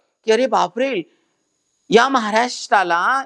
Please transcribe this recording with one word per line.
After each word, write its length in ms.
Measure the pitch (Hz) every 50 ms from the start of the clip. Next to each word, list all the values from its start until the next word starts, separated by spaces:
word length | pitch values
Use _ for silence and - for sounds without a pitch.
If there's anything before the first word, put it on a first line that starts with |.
| _ _ _ _ -
की 60 | 226
"अरे 140 | 220 233 262
बापरे, 560 | 240 214 185 180 175 - 233 262 269 247 180 156 _ _ _ _ _ _ _ _ _ _ _ _ _ _ _ _ -
या 200 | 185 226 247 269
महाराष्ट्राला, 1120 | 269 247 220 208 208 220 247 247 - - - - 240 202 185 175 170 175 185 226 262 269 262